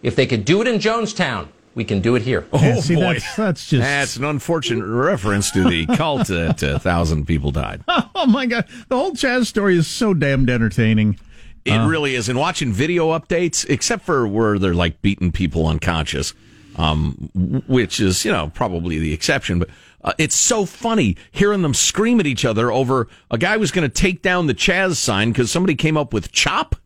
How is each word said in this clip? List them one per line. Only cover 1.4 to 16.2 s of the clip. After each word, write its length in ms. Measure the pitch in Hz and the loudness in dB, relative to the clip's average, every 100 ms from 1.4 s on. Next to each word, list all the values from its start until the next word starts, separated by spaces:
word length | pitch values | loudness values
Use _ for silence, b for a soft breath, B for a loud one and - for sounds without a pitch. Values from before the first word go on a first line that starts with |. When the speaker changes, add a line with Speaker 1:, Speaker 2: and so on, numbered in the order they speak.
| 76 - _ - | -8 -16 _ -8
Speaker 1:
we 100 | 110 | -2
can 160 | 101 | 0
do 140 | 98 123 | 2 0
it 60 | |
here." 220 | 113 107 - | 0 -4 0
Speaker 2:
Oh, 80 | 139 | 2
Speaker 3:
Yeah, 180 | 156 - | 4 2
see, 140 | 151 165 | 2 2
Speaker 2:
boy. 180 | 180 | 2
Speaker 3:
that's, 220 | 156 - - | -2 -6 -4
that's 320 | 214 165 - | -2 -2 -2
just 120 | 151 | 0
Speaker 2:
That's 340 | 127 143 139 - | 2 0 -2 -4
an 80 | 143 | -4
unfortunate 600 | 147 - 165 131 117 98 | -4 -2 -2 -2 -4 -2
reference 640 | 117 143 196 95 101 101 | -2 0 0 0 0 0
to 120 | 95 92 | 2 2
the 160 | 85 82 | 2 0
cult 440 | 247 160 147 - | 0 0 0 0
at 320 | 90 85 156 | 0 0 0
A 180 | 71 71 | 0 -2
Thousand 460 | 95 85 85 78 73 | 0 0 0 0 0
People 260 | 80 71 | 0 0
Died. 320 | 69 50 50 - | -2 -4 -8 -2
Speaker 3:
<laughs> 280 | 349 - 392 | -2 -2 -2
Oh, 100 | 294 | 2
my 200 | 233 254 | 2 2
God. 200 | 233 - 247 B | -2 -4 -10 B
The 80 | 254 | -2
whole 140 | 349 | -2
Chaz 320 | 302 269 247 233 | -2 -2 0 0
story 320 | - 202 180 | 0 2 2
is 100 | 160 | 2
so 260 | - 220 | 0 0
damned 360 | 180 143 135 131 | 2 2 2 2
entertaining. 680 | 120 113 - 113 110 107 95 b b b b | 2 0 2 4 4 2 0 b b b b
Speaker 2:
It 80 | - | 0
Speaker 3:
Uh, 160 | 110 127 | 2 2
Speaker 2:
really 280 | 160 143 127 | 2 -2 -2
is. 120 | 107 | -2
And 100 | 127 | 0
watching 360 | 160 185 135 | 0 -2 -2
video 440 | 98 151 175 160 160 | 0 0 2 0 -2
updates, 480 | - 170 175 - - | -2 0 0 -2 -2
except 360 | 139 - 226 - | -2 0 -4 0
for 220 | 151 113 | 0 2
where 320 | 101 110 104 | 2 2 2
they're, 140 | 92 | 2
like, 280 | 87 87 82 | 2 0 0
beating 300 | 101 98 90 | -2 0 -2
people 360 | 80 90 76 80 | 0 -2 0 0
unconscious, 640 | 80 - 82 76 71 | 0 -2 -2 -2 -4